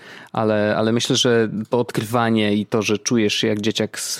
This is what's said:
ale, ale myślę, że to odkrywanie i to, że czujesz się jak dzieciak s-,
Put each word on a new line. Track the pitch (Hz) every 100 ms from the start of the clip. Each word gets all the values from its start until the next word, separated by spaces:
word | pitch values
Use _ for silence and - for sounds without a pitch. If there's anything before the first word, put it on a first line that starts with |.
| - - -
ale, | - 110 107 107 101
ale | 110
myślę, | 113 - 131
że | 127 117 110 101 110
to | 120
odkrywanie | 120 - 110 120 113 113 104 104
i | 104
to, | 117
że | 104 104
czujesz | - 117 104
się | - 113
jak | 107
dzieciak | 107 - 110 -
s-, | -